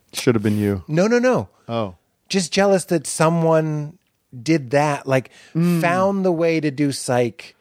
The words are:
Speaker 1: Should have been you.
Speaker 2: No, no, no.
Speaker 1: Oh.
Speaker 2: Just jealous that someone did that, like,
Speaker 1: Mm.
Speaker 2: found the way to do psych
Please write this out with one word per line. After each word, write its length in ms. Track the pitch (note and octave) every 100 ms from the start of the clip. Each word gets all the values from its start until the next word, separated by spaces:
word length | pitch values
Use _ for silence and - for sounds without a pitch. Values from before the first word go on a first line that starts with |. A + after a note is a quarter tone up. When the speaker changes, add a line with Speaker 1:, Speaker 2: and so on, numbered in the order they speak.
| _
Speaker 1:
Should 200 | - -
have 80 | A#2
been 160 | G#2+ G#2
you. 240 | G#2 G2 E2+
Speaker 2:
No, 180 | D#3 G3+
no, 120 | A#3+
no. 300 | B3 G#3+ G2 _ -
Speaker 1:
Oh. 280 | A#2 G#2 F#2 _ _ _
Speaker 2:
Just 200 | F#3+ E3
jealous 340 | - G3 F#3+ -
that 200 | E3+ -
someone 920 | - D#3+ E3 D#3+ D#3+ D#3 D3+ D3 - _ _ _ B2+
did 280 | A2+ D#3+ B2+
that, 360 | C#3 D3+ C#3+ -
like, 240 | C3 - - -
Speaker 1:
Mm. 280 | D#3+ E3+ F3
Speaker 2:
found 420 | E3+ F3+ F#3+ G3
the 80 | F#3
way 260 | E3 E3 D#3+
to 120 | D3+
do 200 | C3+ C#3+
psych 640 | C3 - B2 B2 - - _